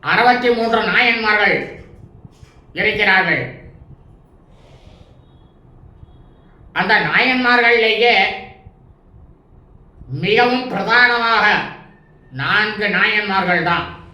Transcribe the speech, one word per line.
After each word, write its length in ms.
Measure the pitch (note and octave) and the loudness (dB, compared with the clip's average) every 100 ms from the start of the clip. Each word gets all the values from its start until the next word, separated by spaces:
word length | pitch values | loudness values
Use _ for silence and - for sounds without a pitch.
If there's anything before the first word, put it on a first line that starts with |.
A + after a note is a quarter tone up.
| D3 | -2
அறுபத்தி 380 | F#3+ A#3+ B3 B3 | 2 4 4 2
மூன்று 240 | A#3 A3+ A3+ F#3 | 0 0 0 0
நாயன்மார்கள் 680 | G3 A#3+ A3+ G#3+ G#3 G3+ - F3 - - - - - - - - - - E3 | 0 0 0 0 0 0 -2 -6 -16 -20 -20 -20 -20 -20 -20 -20 -20 -16 -4
இருக்கிறார்கள். 640 | G#3 G#3 G3+ F#3+ E3+ D3+ - - - - - - - - - - _ - - - - - - - - - - _ - - - - - - - - _ _ - E3 | -2 0 2 2 2 -2 -6 -14 -20 -20 -20 -20 -20 -20 -20 -20 _ -20 -20 -20 -20 -20 -20 -20 -20 -20 -20 _ -20 -20 -20 -20 -20 -20 -20 -20 _ _ -8 -4
அந்த 140 | F#3+ G#3 E3 | 2 2 2
நாயன்மார்களிலேயே 1040 | E3+ B3+ B3+ B3 B3 A#3 A#3 A3 A3 A#3+ G#3 F#3+ - - - - - - - - - - - _ - - - - - - C#3 | 0 0 0 2 2 2 2 2 2 2 2 0 -4 -16 -20 -20 -20 -20 -20 -20 -20 -20 -20 _ -20 -20 -20 -20 -20 -14 -6
மிகவும் 400 | F#3 A3 B3 B3+ B3+ | 0 2 2 0 -4
பிரதானமாக 720 | F3+ G#3 A#3 B3 A#3 A3+ G#3+ G#3 F3+ - - - - _ - - C3 | -6 0 2 4 2 0 2 2 0 -4 -14 -20 -20 _ -20 -18 -8
நான்கு 480 | D3 G3+ G#3+ G3+ G#3 F#3 | -2 0 0 -4 -4 0
நாயன்மார்கள் 680 | G#3 G#3+ G#3 F#3+ F3+ F3 E3+ | 0 0 -2 -2 0 -2 0
தான். 180 | E3+ - - - | -2 -4 -14 -20